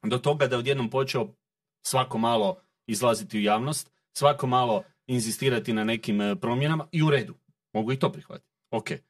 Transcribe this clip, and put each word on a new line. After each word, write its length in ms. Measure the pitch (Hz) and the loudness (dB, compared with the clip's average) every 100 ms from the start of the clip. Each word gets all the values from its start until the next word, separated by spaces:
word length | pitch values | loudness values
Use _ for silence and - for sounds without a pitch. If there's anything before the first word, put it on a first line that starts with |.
do 140 | 110 123 | -2 -2
toga 300 | 147 147 135 | 0 2 2
da 80 | 127 | 2
je 40 | |
odjednom 300 | 120 127 117 | 0 -2 0
počeo 380 | 131 135 131 104 - _ _ _ _ | -2 -2 -2 -4 -8 _ _ _ _
svako 360 | - 131 123 113 | -4 -2 0 0
malo 400 | 117 117 98 92 _ _ - | 2 2 2 -2 _ _ -8
izlaziti 500 | 107 120 110 104 107 | 0 2 0 -2 -2
u 40 | |
javnost, 500 | 104 107 131 151 - _ _ | 0 0 0 -6 -10 _ _
svako 360 | - 143 143 135 | 2 2 4 2
malo 360 | 127 123 104 - _ - | 2 4 0 -2 _ -4
inzistirati 680 | 127 110 107 135 123 107 | -2 -2 0 0 0 0
na 100 | 110 | 0
nekim, 380 | 107 113 - 104 | 0 -2 0 0
e, 140 | 104 98 | 0 -2
promjenama 520 | 113 123 147 160 - | -2 0 0 -2 -2
i 120 | 165 | 0
u 60 | 156 | 4
redu. 240 | 139 104 - _ _ _ | 2 0 -12 _ _ _
Mogu 180 | 107 110 | -4 -2
i 60 | 135 | 0
to 140 | - | 0
prihvatiti. 400 | - - - _ _ _ | -2 -16 -18 _ _ _
Ok. 180 | - - - | -6 -6 -10